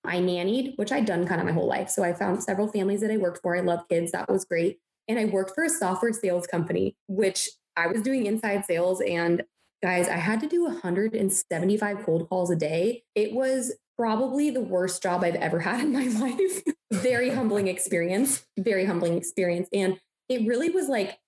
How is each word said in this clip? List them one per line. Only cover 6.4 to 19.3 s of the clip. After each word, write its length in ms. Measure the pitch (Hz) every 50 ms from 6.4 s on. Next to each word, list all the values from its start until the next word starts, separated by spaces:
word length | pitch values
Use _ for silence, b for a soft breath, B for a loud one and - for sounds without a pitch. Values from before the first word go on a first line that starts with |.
| 175
company, 500 | - - 170 165 165 170 180 190 196 - _ _ -
which 420 | 190 190 220 190 185 - - - - _ _ _ _
I 100 | - 226 -
was 120 | 240 226
doing 260 | 208 262 269 262 220
inside 380 | 202 220 220 226 208 202 202 202
sales. 360 | - 175 165 175 180 185 180
And 440 | - - 175 170 170 170 170 - - _ _ _ _ _ _ _
guys, 260 | - 180 180 180 175 -
I 80 | -
had 240 | 175 165 196 220 220
to 80 | 311 302
do 180 | 349 349 349
a 40 | 302 - -
hundred 340 | - 180 175 190 214 220 220
and 180 | - 196 190
seventy-five 720 | - - - _ 175 160 175 190 208 214 214 208 202 202 -
cold 240 | - 160 165 165 -
calls 220 | 185 185 180 175
a 60 | 180
day. 480 | 165 160 147 156 165 180 226 233 - _ _ _
It 180 | 208 214 208
was 420 | 214 247 262 262 262 262 240 254 - - _ _ _ -
probably 520 | 233 226 220 220 262 254 247 285 294 302
the 100 | 240 262
worst 420 | 214 180 190 180 180 190 185 -
job 200 | - 185 180 180
I've 120 | 185 170 170
ever 240 | - - 160 156 170
had 200 | 160 170 214 240
in 120 | 285 311
my 120 | 240 277 262
<laughs> 160 | 254 220 214
life. 420 | 262 262 240 - 392 381 381 392 - 320 - _ _ _
Very 380 | 226 185 190 254 247 240 247 254
humbling 380 | 240 254 247 220 202 208 196 185
experience, 760 | 180 175 - - 196 170 170 175 185 202 269 277 - - - _ _ 214
very 260 | 185 233 202 190 185
humbling 320 | 202 175 170 175 170 170
experience. 520 | 180 170 -